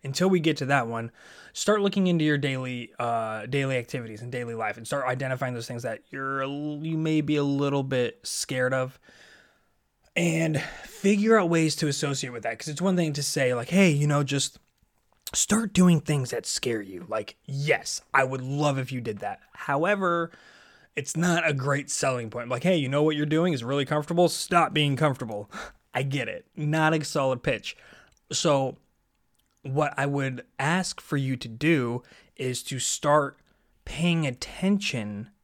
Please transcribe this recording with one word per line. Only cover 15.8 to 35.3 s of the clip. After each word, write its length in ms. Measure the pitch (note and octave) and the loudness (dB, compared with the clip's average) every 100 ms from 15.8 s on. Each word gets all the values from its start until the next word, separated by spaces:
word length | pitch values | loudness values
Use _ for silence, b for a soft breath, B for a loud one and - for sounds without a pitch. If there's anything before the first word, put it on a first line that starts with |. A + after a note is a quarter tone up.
| F3+ D#3+ | 8 6
things 300 | - D3 B2 | 4 -2 0
that 160 | A#2+ - | -6 -4
scare 360 | - B2+ A2+ | -4 -2 -2
you." 240 | F#2+ F2+ F2+ | -6 -12 -6
Like, 280 | A2 G#2+ - | -6 -6 -14
yes, 580 | - C#3 D3 C3+ - - _ | -10 -4 0 -2 -2 -10 _
I 120 | C3+ | 2
would 180 | C3 C3+ | 2 -2
love 360 | B2+ C#3+ D3 C3+ | -4 0 0 0
if 120 | B2 | -4
you 80 | B2+ | -6
did 180 | A2+ G2+ | -6 -6
that. 200 | G#2 G2 _ | -8 -10 _
However, 760 | - - C#3+ E3+ G3+ F#3 E3+ E3 B B B B B B - | -12 -2 0 2 2 2 0 -2 B B B B B B -10
it's 200 | C#3 D#3+ | -6 0
not 320 | F3 E3+ E3 | 2 2 2
a 40 | |
great 380 | C#3 C3+ C#3 C#3+ | 0 0 -2 -2
selling 400 | - C#3 B2+ A2+ | -2 0 0 -4
point. 180 | A#2+ A#2+ | -8 -4
Like, 160 | A#2+ | 0
"Hey, 120 | F3 F3 | 2 2
you 120 | C3 | 2
know 140 | C#3+ | 2
what 140 | D#3 D3+ | 2 2
you're 100 | D3+ | 2
doing 260 | D#3 F3+ | 2 2
is 100 | C#3+ | 0
really 220 | A#2 C#3 | 0 -2
comfortable? 440 | C#3 D3+ C#3+ F3 E3+ | 0 -2 0 4 4
Stop 440 | - - E3+ D3+ | 2 2 4 4
being 240 | C#3 D3 C3 | 2 2 4
comfortable." 540 | D3+ B2+ A2+ G#2 G#2+ B B | 2 0 -4 -8 -10 B B
<laughs> 220 | B _ | B _
I 80 | B2+ | -4
get 240 | C3+ C#3 A2 | -2 -2 -4
it. 180 | F2 _ - | -8 _ -4
Not 380 | D3 D#3+ D#3 | 0 2 4
a 100 | D#3+ | 2
solid 380 | C#3+ D3+ C3+ B2 | 0 0 0 0
pitch. 340 | - A2+ - - B B B B _ | -2 -2 -6 -14 B B B B _
So 460 | C3+ E3 C#3+ C3+ - _ _ _ _ _ _ _ _ | 0 2 2 0 -6 _ _ _ _ _ _ _ _
what 300 | C#3 C3+ D3 C#3 | -4 0 0 0
I 100 | C#3+ | -2
would 380 | C#3+ C3+ B2 - - | 0 -2 -6 -12 -4
ask 420 | C#3 F3+ F3+ - | 0 0 -2 -8
for 160 | - C#3+ | -4 -2
you 200 | C3 B2+ | -2 -4
to 100 | A#2+ | -6
do 560 | A2+ D3+ D#3+ A#2+ A#2+ B B B | -2 2 2 2 -4 B B B
is 280 | - C3 B2 | -8 -6 -6
to 140 | - C3+ | -6 -4
start 600 | - - D3 D3+ C#3 _ _ _ _ _ | -4 -2 4 4 2 _ _ _ _ _
paying 420 | - - F3 E3 D3 | -12 -2 0 2 0
attention 1040 | B2 - - F#3+ G3+ - B2+ G#2 G#2 A#2 | -4 -12 -2 2 2 0 -6 -6 -8 -12